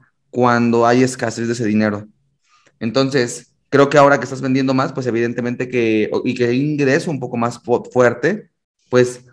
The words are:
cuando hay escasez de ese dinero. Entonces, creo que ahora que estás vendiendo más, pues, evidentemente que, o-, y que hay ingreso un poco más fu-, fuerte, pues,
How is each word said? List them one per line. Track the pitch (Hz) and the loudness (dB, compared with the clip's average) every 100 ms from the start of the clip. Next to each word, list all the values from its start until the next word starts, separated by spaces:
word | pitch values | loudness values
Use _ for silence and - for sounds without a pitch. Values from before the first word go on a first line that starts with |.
| _ _ _ | _ _ _
cuando | 123 123 120 120 117 117 | 0 2 2 2 2 4
hay | 123 | 4
escasez | 127 127 113 110 117 | 2 -2 -6 -6 -6
de | |
ese | 120 110 | -4 -2
dinero. | 107 107 104 107 _ _ _ _ _ _ _ | 0 0 -2 -8 _ _ _ _ _ _ _
Entonces, | 113 120 135 139 117 - - _ _ | -4 -2 0 0 -2 -6 -16 _ _
creo | 135 139 | 2 4
que | 147 | 6
ahora | 143 139 | 6 4
que | 127 | -2
estás | 131 | -6
vendiendo | 135 131 135 | -2 0 0
más, | 131 151 | 0 -2
pues, | 131 123 | -4 -4
evidentemente | 113 117 120 120 123 123 | -2 -2 -2 -6 -6 -4
que, | 127 113 110 104 | -2 0 0 0
o-, | - - | -2 -4
y | 120 | -2
que | 120 | 0
hay | 127 | 0
ingreso | 147 151 139 147 165 | -2 -2 0 0 -2
un | 135 | -6
poco | 123 123 | -6 -4
más | 117 120 | -4 -6
fu-, | - 117 - | -2 -2 0
fuerte, | 123 120 117 151 214 - _ _ _ _ | 2 2 2 -2 -4 -10 _ _ _ _
pues, | 123 123 - - | 2 2 -2 -18